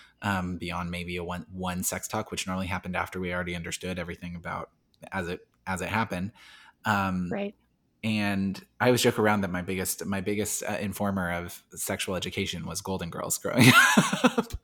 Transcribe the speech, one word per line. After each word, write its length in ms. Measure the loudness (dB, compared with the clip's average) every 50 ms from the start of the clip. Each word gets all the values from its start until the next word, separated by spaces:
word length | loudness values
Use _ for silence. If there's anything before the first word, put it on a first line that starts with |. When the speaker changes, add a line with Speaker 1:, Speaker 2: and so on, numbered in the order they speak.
| -20 -20 _ _
Speaker 1:
um, 360 | -2 0 0 0 0 -2 -4 -4
beyond 320 | -4 -4 -4 -4 -4 -4
maybe 280 | -4 -6 -6 -4 -6 -6
a 60 | -4
one, 220 | -4 -6 -8 -8 -10
one 320 | -8 -6 -4 -4 -2 -2 -2
sex 240 | -2 -4 -4 -6 -4
talk, 240 | -4 -4 -4 -4
which 160 | -6 -6 -4 -4
normally 200 | -4 -4 -2 -2
happened 280 | -4 -4 -6 -4 -4
after 240 | -2 -4 -4 -4 -6
we 140 | -4 -4 -2
already 220 | -4 -4 -4 -4
understood 440 | -6 -6 -8 -8 -6 -6 -6 -4 -4
everything 360 | -6 -6 -8 -10 -10 -10 -10
about 360 | -10 -8 -8 -8 -8 -10 -12 _ _ _ _ _ _ -14 -8
as 160 | -6 -4 -4 -4
it, 200 | -6 -8 -10 _ _ _ _ -6
as 140 | -4 -4
it 80 | -4 -2
happened. 420 | -2 -2 -2 -2 -2 -4 -4 -6 -8 -12 -20 -20 -20 -20 -20 -20 _ _ 0
Um, 440 | 2 2 4 2 2 2 0 0 -2
Speaker 2:
Right. 260 | -2 -4 -4 -6 -6 _ _ _ _ _ _ _ _ _ -2
Speaker 1:
and 600 | 0 0 2 2 2 2 2 0 0 -2 -4 -10 _ _ _
I 80 | 4 6
always 140 | 6 6
joke 180 | 6 4 4 6
around 220 | 4 6 6 4
that 100 | 2 0
my 100 | -2 -2
biggest, 440 | -2 -2 -2 -2 0 -2 -2 -4 -4
my 160 | -2 -2 -2
biggest, 420 | 0 0 0 0 0 -2 -2 -4 -4
uh, 140 | -4 -2 -2
informer 520 | -2 -4 -2 0 0 2 2 2 0 0
of 300 | 0 -2 -4 -6 -10 -14 -18 _
sexual 440 | -10 -8 -4 -4 -2 -2 -2 -2 -2
education 500 | -2 -2 -2 -2 -2 -2 -2 -2 -6 -6
was 160 | -6 -6 -6
Golden 280 | -4 -4 -4 -4 -4 -4
Girls 280 | -6 -6 -4 -4 -4 -2
growing 300 | -2 0 4 8 8 10
<laughs> 540 | 10 10 8 8 6 4 4 4 2 2 2
up. 300 | 2 4 2 -2 -2 -8 -12